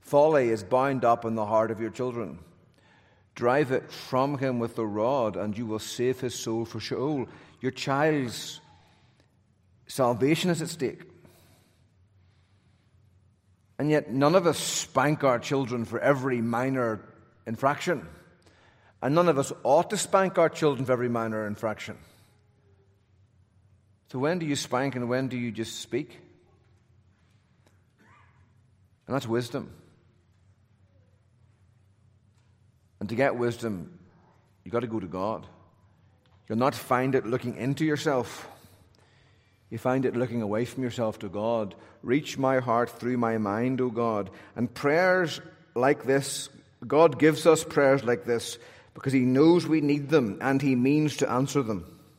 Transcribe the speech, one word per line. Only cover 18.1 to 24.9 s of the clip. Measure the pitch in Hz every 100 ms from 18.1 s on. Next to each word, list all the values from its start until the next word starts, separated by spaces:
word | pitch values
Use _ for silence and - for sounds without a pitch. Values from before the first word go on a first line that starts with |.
| 78 - _ _ _ _ _ _ _
And | 127 156
none | 175
of | 139
us | 139 -
ought | 117 147 175
to | 208
spank | - 196 190 185
our | 160
children | - 156 131 127
for |
every | 127 120
minor | 117 113 110 107
infraction. | 104 113 107 - 107 - _ _ _ _ _ _ _ _ _ _ _ _ _ _ _ _ _ _ _ _
So | 131
when | 139 180
do | 160
you |
spank | 139 - 127 139